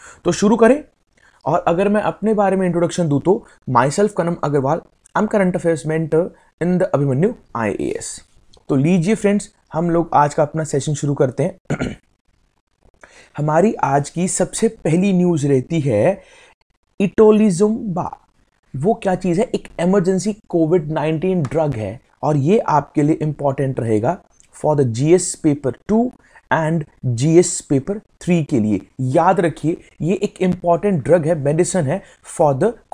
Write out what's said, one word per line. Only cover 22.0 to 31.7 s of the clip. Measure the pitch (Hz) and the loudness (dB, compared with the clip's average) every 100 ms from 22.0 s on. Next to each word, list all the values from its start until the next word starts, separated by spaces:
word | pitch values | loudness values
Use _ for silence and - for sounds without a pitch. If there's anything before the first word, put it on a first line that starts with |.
| _ _ | _ _
और | 143 151 | -2 0
ये | 139 220 | 2 0
आपके | - 147 147 - | 2 -2 0 0
लिए | 147 160 | 0 0
इंपॉर्टेंट | 151 151 143 135 135 127 | -4 -4 -4 -2 -4 -4
रहेगा | 117 107 117 180 _ _ _ - | 0 0 0 -4 _ _ _ -6
for | 147 147 | -2 0
the | 127 | 0
G | 113 | 0
S | 151 185 180 - 160 | 2 2 2 -2 -2
paper | 143 131 | 0 -4
two | - - 220 247 - _ _ - | -6 -2 0 0 -6 _ _ -4
and | 160 156 165 151 _ 127 | -2 0 -2 -4 _ -6
G | 117 | 0
S | 147 165 175 - | 4 4 4 0
paper | - 139 135 | -2 -2 -2
three | 208 - - - 175 151 | -10 -12 -10 -2 0 0
के | 131 | -2
लिए। | 107 95 - - | 0 -2 -4 -8
याद | 127 147 170 190 | -2 2 2 2
रखिए, | 170 - 151 175 - - | 0 -2 -4 -4 -8 -6
ये | 156 | -4
एक | 202 202 - | -2 -4 -2
इंपॉर्टेंट | 185 180 175 170 208 175 | -2 0 0 0 2 0
ड्रग | 123 175 147 | 2 2 2
है, | |
मेडिसिन | 170 139 156 180 | -2 0 0 0